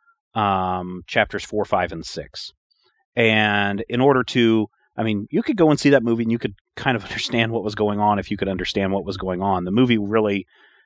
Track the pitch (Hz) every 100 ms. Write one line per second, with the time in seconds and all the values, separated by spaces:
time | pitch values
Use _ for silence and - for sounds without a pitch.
0 | _ _ _ 110 101 95 92 92 90 90
1 | 80 120 107 101 - 107 98 98 87 87
2 | 76 - 71 - - _ _ _ _ _
3 | _ - 113 107 107 104 101 101 - 120
4 | 135 127 120 127 117 113 104 _ _ -
5 | 113 104 107 175 240 214 156 143 143 139
6 | 117 117 113 117 120 98 _ - 143 117
7 | - 113 - 117 113 113 104 107 104 104
8 | 104 104 - 101 98 92 90 104 98 98
9 | 90 95 95 90 98 92 90 107 127 113
10 | 101 110 107 101 - _ _ _